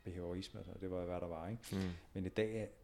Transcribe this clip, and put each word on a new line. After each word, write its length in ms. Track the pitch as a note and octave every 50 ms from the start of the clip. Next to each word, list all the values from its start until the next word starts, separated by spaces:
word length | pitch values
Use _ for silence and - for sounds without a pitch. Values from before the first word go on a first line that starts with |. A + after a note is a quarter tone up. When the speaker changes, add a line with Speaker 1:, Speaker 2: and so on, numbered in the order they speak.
| -
Speaker 1:
behaviorisme, 560 | F#2+ F2 F2+ F2 F2 F2+ F#2 F#2+ - - G#2
og 40 | E2+
sådan 60 | F2
noget, 100 | - F#2
det 100 | F#2+ F#2
var, 140 | F#2 F2+ F2
hvad 160 | F2 F2+ F2
der 60 | F2
var, 220 | E2+ E2 D#2+ E2 G2
ikke? 140 | A#2 A#2 - - G2
Speaker 2:
Mm. 140 | F#2+ F#2+ F2+ F2 E2+ - - -
Speaker 1:
Men 120 | G2 F#2
i 20 | F#2
dag 400 | - A2 A2 A2 A2 A2+ G#2 - - -